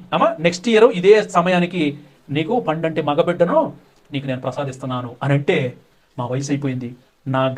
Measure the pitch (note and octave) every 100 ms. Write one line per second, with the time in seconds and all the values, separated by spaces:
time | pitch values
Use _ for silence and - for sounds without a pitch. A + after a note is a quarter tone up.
0 | - D#3 D#4+ - E3+ F3 A#3+ G#3+ A#3+ F#3
1 | F#3+ G#3+ F#3+ F3+ F3 F3+ F3 F3+ D3+ C#3
2 | - _ - D3 D#3 A#3+ D#3+ D#3 D#3+ D#3
3 | D3 D3 E3+ F3 F3 D4+ C#4+ - _ _
4 | _ C#3 C3+ B2+ C3 C3+ C3+ B2+ C3 B2
5 | B2 - C#3 C#3+ C#3+ D#3 B2+ - _ _
6 | _ - A#2+ B2+ C#3+ C#3 C#3 B2+ A#2+ B2+
7 | _ _ C#3 C3 C3